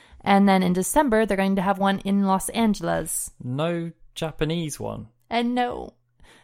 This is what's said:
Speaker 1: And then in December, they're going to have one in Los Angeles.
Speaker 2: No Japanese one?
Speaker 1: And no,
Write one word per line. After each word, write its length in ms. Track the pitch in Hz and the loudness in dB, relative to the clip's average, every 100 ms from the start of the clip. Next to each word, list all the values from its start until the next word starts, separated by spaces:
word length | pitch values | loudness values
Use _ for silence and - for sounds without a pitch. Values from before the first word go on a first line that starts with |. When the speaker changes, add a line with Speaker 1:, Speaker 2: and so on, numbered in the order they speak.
| - - | -20 -8
Speaker 1:
And 280 | - 196 196 | 2 4 6
then 140 | 190 | 4
in 100 | 185 | 4
December, 520 | 180 185 294 302 220 220 | 0 0 2 4 4 2
they're 100 | 196 | 0
going 200 | 196 196 | 0 0
to 40 | |
have 160 | 185 196 | 0 0
one 220 | 196 196 | 0 0
in 240 | 196 202 196 | 0 0 2
Los 240 | 190 - | 0 -2
Angeles. 800 | - 226 202 165 165 160 - - - | 0 0 0 -2 -4 -4 -6 -8 -10
Speaker 2:
No 480 | 123 131 165 170 170 - - - | -8 -4 -2 -4 -6 -12 -18 -8
Japanese 640 | 156 - 156 170 160 - | -8 -4 -2 -2 -6 -8
one? 300 | 107 107 107 _ - | -8 -10 -12 _ -6
Speaker 1:
And 240 | 226 240 | -2 0
no, 400 | 247 247 64 60 - _ _ - - | 0 -2 -4 -12 -16 _ _ -20 -20